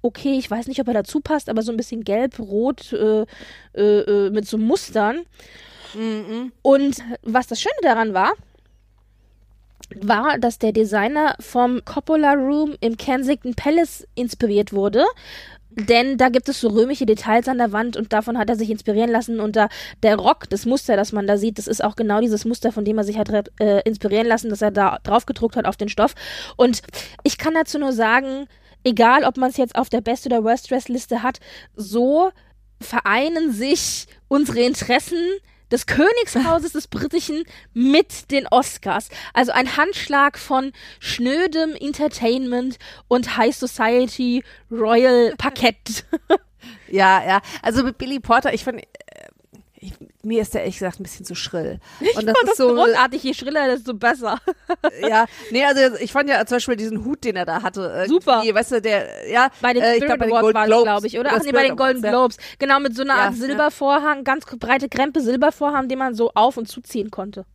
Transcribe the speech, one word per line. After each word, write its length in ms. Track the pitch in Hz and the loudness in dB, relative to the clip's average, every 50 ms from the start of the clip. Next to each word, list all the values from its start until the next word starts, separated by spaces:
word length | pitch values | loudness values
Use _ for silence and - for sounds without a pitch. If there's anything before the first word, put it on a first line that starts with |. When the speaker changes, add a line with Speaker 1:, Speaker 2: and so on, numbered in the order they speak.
Speaker 1:
okay, 340 | - 240 - - - 277 277 | -2 -4 -4 -2 -2 -2 -2
ich 140 | 262 247 - | -2 -2 -4
weiß 160 | 208 226 233 | -6 -6 -6
nicht, 140 | - 269 - | -6 -6 -4
ob 80 | 254 233 | -2 0
er 60 | 240 | 0
dazu 260 | 214 202 - - 311 | -2 -2 -2 -4 -6
passt, 280 | - - 311 294 - - | -2 -2 -4 -2 -2 -2
aber 140 | 226 220 | -4 -2
so 80 | 226 233 | -2 -2
ein 60 | 233 | -4
bisschen 260 | 226 240 - 247 226 | -6 -6 -6 -8 -10
gelb, 380 | 214 - 196 220 254 269 - - | -4 -2 0 0 0 -2 -4 -8
rot, 520 | 226 196 196 208 233 262 269 - - - | -10 -4 -2 0 0 0 -2 -4 -8 -8
äh, 320 | 247 - 214 214 214 214 214 - - - - - - - - _ _ | -4 0 0 2 2 0 -2 -4 -10 -20 -20 -20 -20 -20 -20 _ _
äh, 40 | - 202 208 208 208 - - 202 202 202 | 0 2 4 4 2 2 2 2 2 2
äh, 40 | 190 | 0
mit 180 | 208 214 214 - | -2 -4 -4 -4
so 100 | 226 214 | -4 -2
Mustern. 640 | 220 226 311 392 - - - 220 208 214 247 330 349 _ _ _ - - - - - - - - - - - | 0 0 0 0 -2 -4 -2 0 0 0 -2 -4 -8 _ _ _ -20 -20 -20 -20 -20 -20 -20 -20 -20 -16 -10
Speaker 2:
Mhm. 560 | 208 220 226 220 214 208 180 220 233 247 254 _ _ | -6 -6 -4 -4 -6 -6 -8 -8 -8 -8 -10 _ _
Speaker 1:
Und 340 | _ 269 269 277 277 277 269 - 240 233 240 - | _ 4 6 6 4 0 -2 -4 -8 -12 -12 -10
was 240 | - 226 220 254 247 | -8 -2 -2 -2 -2
das 140 | - 233 220 | -2 -6 -4
Schöne 180 | - 403 587 587 | -4 -4 -2 2
daran 320 | 349 294 233 220 226 220 196 | 2 2 4 4 2 0 0
war, 180 | 185 190 269 415 - - _ _ _ _ _ _ _ _ _ _ _ _ _ _ _ _ _ _ _ _ _ _ _ _ _ _ _ - _ - | 2 2 2 0 -2 -8 _ _ _ _ _ _ _ _ _ _ _ _ _ _ _ _ _ _ _ _ _ _ _ _ _ _ _ -20 _ -14
war, 440 | 208 196 202 226 208 240 302 285 240 | -8 -2 0 0 2 2 0 0 0
dass 200 | 233 240 233 - | 0 -2 -2 0
der 140 | - 220 | -2 0
Designer 640 | 202 220 220 202 208 208 202 226 285 302 302 285 - - | 2 2 0 2 2 0 0 0 0 0 0 0 0 -4
vom 400 | - - - 247 247 247 247 240 - | -10 -6 0 0 2 2 0 -2 -6
Coppola 480 | - - 294 - - 320 311 302 285 | -6 -8 -8 -2 0 0 2 4 4
Room 420 | 277 285 262 269 294 302 311 302 294 - | 2 2 2 0 0 0 0 -2 -4 -2
im 160 | - 233 226 | -2 -4 -4
Kensington 580 | 214 - - 262 254 269 254 285 - - 254 233 | -2 -4 -2 -2 -2 0 -2 -2 -2 -4 -8 -8
Palace 520 | - - 285 311 339 339 - - - - _ _ | -4 -2 0 2 2 2 0 -4 -18 -20 _ _
inspiriert 580 | - 247 233 - - 247 214 202 208 208 202 | -6 -6 -6 -2 -2 -2 2 2 2 0 0
wurde. 320 | 202 202 196 202 202 233 311 440 494 - - - - - - - - - _ _ | -2 0 0 2 4 4 2 2 0 -4 -18 -20 -20 -20 -20 -20 -20 -20 _ _
Denn 460 | - 233 208 202 233 233 247 269 269 | -10 -8 -4 0 0 0 2 0 0
da 140 | 240 262 262 | 2 2 2
gibt 180 | 240 254 - - | 2 0 -2 -2
es 120 | 269 - | -6 -2
so 80 | - 226 | -2 0
römische 360 | 202 220 226 254 285 - 269 | 2 2 0 0 0 -4 0
Details 440 | 214 214 208 - 220 214 233 233 254 | 0 0 0 0 0 0 0 2 0
an 100 | 262 240 | -2 -2
der 120 | 240 220 | -2 -2
Wand 260 | 196 208 226 247 226 - | 0 -2 -4 -4 -4 -6
und 140 | 233 - | -6 -2
davon 260 | - 214 220 240 233 247 | -2 -2 -2 -2 -4 -4
hat 100 | 214 214 | -2 -2
er 80 | 240 | -2
sich 140 | 214 226 208 | -2 -2 -4
inspirieren 400 | 220 214 - - 208 214 233 240 | -6 -6 -4 -2 0 0 0 2
lassen. 300 | 233 233 240 - 226 220 | 0 -2 -2 -2 -4 -4
Und 160 | 214 214 208 | -4 -2 2
da 120 | 220 208 196 - - - - - - | 2 2 2 0 -12 -16 -16 -8 0
der 140 | - 220 208 | 2 2 2
Rock, 320 | 202 185 226 320 _ - - | 4 4 2 2 _ -2 -6
das 160 | - 208 - | -6 -4 -2
Muster, 320 | 233 254 254 - - 226 | -2 -2 -2 0 0 0
das 160 | 196 208 - | 0 0 -2
man 140 | 214 208 196 | -2 -4 0
da 100 | 196 208 | 0 0
sieht, 220 | 202 202 226 214 - | 2 0 -2 -4 -6
das 80 | 208 | -6
ist 180 | - 220 202 - | -6 -4 -2 -2
auch 120 | 208 208 | -4 -2
genau 240 | - 226 208 202 214 | -2 0 0 2 2
dieses 260 | 233 240 214 208 - | 2 0 0 -2 -2
Muster, 260 | 226 240 - - 233 | -4 -4 -2 -2 -2
von 120 | 226 220 208 | -2 -2 -2
dem 100 | 202 214 220 | -2 0 -2
er 60 | 208 | -2
sich 140 | 202 208 220 | -2 -2 -4
hat, 120 | 208 208 214 208 202 - _ - | -4 0 0 -2 -2 -4 _ 0
äh, 220 | 220 208 202 202 | 2 2 4 2
inspirieren 440 | - 220 226 202 - 208 196 214 226 | 2 0 -4 -2 -2 0 0 2 2
lassen, 220 | 233 226 226 - 226 | 2 0 0 0 -6
das 140 | 208 196 | -4 0
er 80 | 214 208 | -2 0
da 280 | 196 202 196 180 151 - | 2 2 2 2 0 -2
drauf 240 | _ - 202 240 - | _ 0 0 0 0
gedruckt 280 | - 269 - 233 226 - | 0 -6 -4 -4 -2 -2
hat 120 | 233 - | -2 -2
auf 100 | - 196 | -2 -4
den 140 | - 208 214 | -4 -6 -6
Stoff. 240 | - - 208 - - - - - - - - - - | 0 0 0 0 0 -6 -16 -16 -14 -14 -14 -16 0
Und 240 | - - 247 233 - - - - - - - - - _ | 2 2 2 2 -2 -6 -14 -16 -16 -16 -16 -20 -4 _
ich 120 | 302 - - | -2 -2 -2
kann 140 | - 320 320 | -4 -2 0
dazu 240 | 320 320 - - 294 | 0 -2 -2 -4 -4
nur 140 | 294 269 | -2 -2
sagen, 540 | 262 220 226 220 226 254 269 269 262 269 285 - _ _ _ _ - _ _ | 0 0 2 2 2 2 0 -2 -8 -8 -10 -12 _ _ _ _ -20 _ _
egal, 400 | 254 233 202 233 226 254 302 294 | -2 4 6 6 6 6 6 4
ob 120 | 254 247 | 2 0
man's 220 | 262 262 254 262 - | 0 -2 -2 0 0
jetzt 180 | 254 233 - | -2 0 0
auf 140 | - 262 - | -4 -4 -2
der 100 | - 240 | -4 -4
Best- 260 | 214 233 240 - - | -2 -2 -4 -4 -2
oder 160 | 269 233 233 | -2 0 0
Worst-Dress-Liste 800 | 214 220 240 254 - - 269 262 - - 247 254 - - 233 226 | 2 2 0 0 -2 -4 -4 -4 -2 -4 -6 -6 -4 -4 -6 -2
hat, 160 | 220 254 262 - - - - - - - _ | -2 -4 -4 -6 -18 -20 -20 -20 -20 -20 _
so 540 | - 214 190 196 233 247 262 285 311 359 381 - _ _ _ _ _ _ _ _ _ | -14 -12 -4 0 0 2 4 4 4 2 2 0 _ _ _ _ _ _ _ _ _
vereinen 720 | - - - 233 - 202 202 233 277 311 339 320 330 302 | -14 -6 -6 -2 0 2 2 2 2 0 -2 0 -2 -2
sich 540 | 233 202 240 277 320 339 - - - - - _ - _ _ _ | -2 -2 0 0 0 0 0 -4 -6 -8 -10 _ -20 _ _ _
unsere 320 | 269 277 294 - - 233 | 2 2 2 2 2 2
Interessen 580 | 240 247 269 - - - 247 277 - - 349 339 339 349 392 392 _ _ _ _ _ _ | 2 2 0 -2 -2 0 0 0 0 -2 -4 -4 -2 -4 -4 -6 _ _ _ _ _ _
des 140 | - - - | -4 -4 -2
Königshauses 880 | - - - 302 392 466 480 453 - - 247 262 330 330 339 302 339 - | -2 2 4 4 4 4 2 0 0 0 0 2 2 2 0 0 -2 -6
des 120 | 302 - | -8 -10
Britischen 560 | - - 214 - 294 - 339 - - 294 302 330 - - - - _ _ | -8 -8 -6 -6 -2 -4 -4 -4 -4 -6 -6 -8 -10 -14 -20 -20 _ _
mit 560 | 233 247 262 277 320 - _ - - - _ | 0 2 4 6 4 4 _ -4 -18 -8 _
den 160 | 277 277 - - | -2 -2 0 4
Oscars. 560 | - 254 269 - - - - 202 180 196 - - - - - - - | 4 4 4 2 -8 -10 -6 -4 -4 -4 -4 -8 -16 -16 -16 -4 0
Also 160 | 233 247 240 | 0 0 2
ein 260 | - - 254 254 - | 2 0 0 0 0
Handschlag 600 | - 302 370 403 - - - 294 277 277 285 - - | 0 0 0 0 -6 -6 0 2 4 4 2 2 -4
von 320 | - - 294 262 269 277 - - - - - _ | -6 -2 -2 -2 -2 -2 -10 -14 -20 -20 -20 _
schnödem 760 | - - - - 240 247 269 320 359 370 294 320 320 320 302 | -8 -8 -4 -2 0 0 2 2 0 0 0 0 -2 -2 -4
Entertainment 1040 | - - 285 294 - 294 302 - - 240 233 240 262 262 247 247 247 247 262 247 - - - - - - _ | -6 -8 -8 -4 -2 -2 -2 -2 0 0 0 0 0 -2 -2 -2 -2 -2 -4 -6 -8 -18 -20 -20 -20 -2 _
und 280 | 247 247 240 240 - | 0 0 0 -2 0
High 200 | 226 226 240 294 | 2 2 2 2
Society 880 | - 269 240 - - 226 220 233 247 254 226 - - 254 247 240 262 - - - - _ _ | -2 -6 -8 -4 -2 0 2 4 2 2 0 -2 -4 -2 0 0 -2 -4 -6 -20 -20 _ _
Royal 640 | 226 226 220 220 233 233 254 254 247 240 240 226 - | -4 -2 0 4 4 6 6 6 6 6 4 2 0
Parkett. 680 | - - 285 277 - - 240 214 _ _ - 226 - - _ - - _ _ | -2 -4 -4 -2 2 0 0 0 _ _ -10 -10 -10 -6 _ -6 -6 _ _
<laughs> 80 | 330 - _ _ _ _ - 247 226 202 - - | 0 0 _ _ _ _ -20 -20 -20 -20 -14 -4
Speaker 2:
Ja, 320 | - 196 190 190 190 185 - | 2 4 6 6 6 4 4
ja. 140 | 180 190 202 - - - - | 2 0 0 0 -4 -16 -4
Also 200 | - - 220 247 | -4 -2 0 0
mit 160 | 254 254 233 _ | 0 -2 -4 _
Billy 220 | 262 254 277 269 | -8 -8 -8 -8
Porter, 320 | - - 226 247 - 277 - | 0 2 2 2 2 0 -2
ich 80 | 220 - | -2 -6
fand, 160 | 262 240 - | -6 -10 -10
äh, 40 | - _ _ - - - - 50 50 50 _ _ _ _ _ - _ _ _ _ | -14 _ _ -20 -20 -20 -20 -20 -20 -20 _ _ _ _ _ -20 _ _ _ _
ich, 140 | - 185 - _ - - _ _ - | -18 -18 -18 _ -20 -20 _ _ -6
mir 180 | 214 226 220 | -2 -2 -2
ist 120 | 214 - - | -2 -2 -4
der 80 | 208 | -4
ehrlich 160 | - 190 185 - | -4 -4 -6 -6
gesagt 200 | 196 180 175 - | -8 -8 -8 -8
ein 60 | 190 | -16
bisschen 200 | 175 - - 185 | -16 -16 -16 -14
zu 100 | - 175 | -14 -10
schrill. 420 | - - - - 170 160 - - - _ - - - | -10 -10 -8 -6 -6 -6 -6 -8 -10 _ -20 -14 -4
Speaker 1:
Ich 160 | 294 392 466 | -2 0 0
Speaker 2:
Und 100 | - 220 | 0 0
das 100 | 214 220 | 2 4
Speaker 1:
fand 80 | - 480 | 4 4
Speaker 2:
ist 60 | 381 | 2
Speaker 1:
das 60 | 440 | 2
Speaker 2:
so 180 | - 262 247 240 | 4 4 4 4
Speaker 1:
großartig. 480 | 240 349 466 226 240 254 262 247 - | 4 4 4 4 4 2 0 0 -6
Je 120 | - 262 302 | -6 -6 -6
schriller, 320 | - 254 269 294 311 285 262 | -6 -8 -4 -2 0 0 0
desto 260 | 269 285 220 254 240 | -2 -2 -6 -10 -8
besser. 440 | 196 240 233 262 262 240 214 214 240 _ | -2 0 0 0 0 -2 -6 -6 -4 _
<laughs> 40 | - 339 _ _ - 349 _ - 302 294 - - 226 | -6 -6 _ _ -8 -8 _ -2 -4 -4 -2 -2 2
Speaker 2:
Ja, 180 | 220 220 233 233 - - 453 440 | 2 2 2 2 -2 -18 -14 -4
nee, 140 | - 247 277 | -2 2 2
also 320 | 285 277 269 269 254 226 165 | 2 4 4 4 2 2 -2
ich 100 | 233 - | -8 -2
fand 160 | - 269 285 285 | -2 -2 0 2
ja 140 | 269 220 220 | 2 0 0
zum 100 | - 240 | 0 -2
Beispiel 200 | 247 - - 247 | -2 0 -2 -4
diesen 280 | 202 220 220 220 214 214 | -4 -4 -6 -6 -6 -6
Hut, 180 | 240 294 - - | -6 -8 -4 -4
den 120 | 240 196 | -4 -4
er 80 | 185 180 | -2 -4
da 180 | 170 160 165 | -2 -4 -4
hatte, 300 | 208 185 185 196 190 170 | -4 -6 -6 -6 -8 -6
äh, 160 | 87 160 185 208 | -4 -4 0 2
Speaker 1:
Super. 340 | 302 370 - - 254 226 | 2 2 4 4 4 4
Speaker 2:
wie, 100 | 220 226 202 | 4 2 2
weißt 180 | 208 233 - | 0 0 0
du, 80 | 254 233 | -2 -2
der, 480 | 196 220 214 196 127 64 53 - - 113 | 0 2 0 0 0 -4 -10 -14 -10 0
ja, 200 | 196 240 254 269 - - | 2 4 4 2 2 0
Speaker 1:
Bei 140 | - 247 247 | 0 2 2
den 80 | 247 | 4
Speaker 2:
äh, 140 | 226 233 233 | 4 4 4
ich 80 | 233 277 | 4 2
Speaker 1:
Spirit 40 | 285 | 2
Speaker 2:
glaub, 100 | 240 247 | 0 0
bei 40 | 233 | 0
den 60 | 220 | 2
Speaker 1:
Awards 100 | 233 226 | 2 4
Speaker 2:
Golden 120 | 214 220 220 | 4 4 4
Speaker 1:
war's, 100 | 220 214 | 4 4
Speaker 2:
Globes 180 | 214 214 233 240 | 4 6 6 6
Speaker 1:
glaub 200 | 214 208 208 202 | 4 2 0 0
ich, 140 | 214 - 233 | -4 -4 -2
oder? 120 | 247 285 | -2 0
Speaker 2:
oder 80 | 254 226 | 0 0
Speaker 1:
Ach 40 | 220 | 0
nee, 80 | 285 | 2
bei 60 | 262 254 | 2 2
den 80 | 269 | 2
Speaker 2:
Spirit 100 | 262 - 233 | 2 2 2
Speaker 1:
Golden 200 | 262 262 262 254 | 2 2 2 0
Speaker 2:
Awards, 60 | 220 | 0
ja. 60 | 208 | 0
Speaker 1:
Globes. 260 | 226 247 254 247 - - - - - _ | 2 4 2 2 0 -6 -18 -20 -8 _
Genau, 220 | 277 269 269 277 | 2 2 2 2
mit 160 | 285 277 226 | 2 0 -4
so 60 | 233 | -4
einer 120 | 269 277 269 | -2 0 2
Speaker 2:
Ja, 60 | 247 247 | 2 2
Speaker 1:
Art 80 | 202 247 | 0 0
Speaker 2:
ja. 60 | 233 | -4
Speaker 1:
Silbervorhang, 840 | 233 262 285 311 294 294 - - 285 277 285 302 294 302 294 277 262 | -4 -4 0 0 0 0 0 0 0 2 2 2 2 0 -2 -2 -2
ganz 200 | 269 262 302 - | -2 -2 -2 -4
breite 420 | - - 233 - 226 254 269 277 254 | -12 -12 -10 -2 0 0 0 0 -4
Krempe, 320 | - - 269 302 269 330 | -2 -2 -2 0 0 -2
Silbervorhang, 680 | 269 226 247 254 285 311 - - 294 285 294 277 262 247 | 0 0 2 4 2 2 2 0 -4 -2 0 -2 -2 -2
den 100 | 262 262 | -4 -4
man 160 | 262 262 240 | -4 -4 -2
so 160 | 214 226 - - | -2 -2 0 2
auf- 220 | - 220 254 - | 4 2 2 2
und 100 | 240 233 | -2 -10
zuziehen 440 | - - 254 - - - 220 202 214 | -10 -12 -16 -16 -8 -8 -6 -6 -6
konnte. 340 | - - 190 202 208 196 185 _ | -8 -10 -10 -10 -12 -16 -18 _